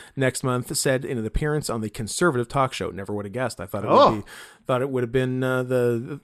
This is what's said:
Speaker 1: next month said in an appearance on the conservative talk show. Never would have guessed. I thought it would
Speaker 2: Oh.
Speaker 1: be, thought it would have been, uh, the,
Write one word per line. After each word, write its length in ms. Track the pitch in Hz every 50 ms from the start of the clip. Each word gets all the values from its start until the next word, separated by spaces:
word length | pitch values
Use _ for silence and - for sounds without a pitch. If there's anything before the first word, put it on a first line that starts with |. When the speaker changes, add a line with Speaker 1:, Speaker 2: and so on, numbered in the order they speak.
| - - -
Speaker 1:
next 260 | - 131 127 - - -
month 320 | 131 123 123 120 - 143
said 280 | - - 147 131 131 135
in 140 | - 139 117
an 80 | 107
appearance 420 | 110 - - 156 151 151 151 - -
on 140 | 117 117 110
the 80 | 107
conservative 580 | - - 113 98 - - 175 175 139 123 120 -
talk 240 | - 139 135 127 -
show. 160 | - 92 85
Never 220 | 87 95 98 - 104
would 140 | 104 104
have 80 | 101 95
guessed. 260 | 123 131 110 - -
I 60 | 87
thought 180 | 85 - 101 98
it 60 | 113
would 40 | 160 240
Speaker 2:
Oh. 160 | 285 - 110
Speaker 1:
be, 60 | 104 - - - - - - - - _
thought 140 | - 131 123
it 80 | 131 143
would 140 | 131 127 120
have 100 | 117 117
been, 320 | 135 127 127 127 127 131
uh, 180 | 127 131 127 127
the, 580 | 123 127 127 120 120 120 117 120 165 147 139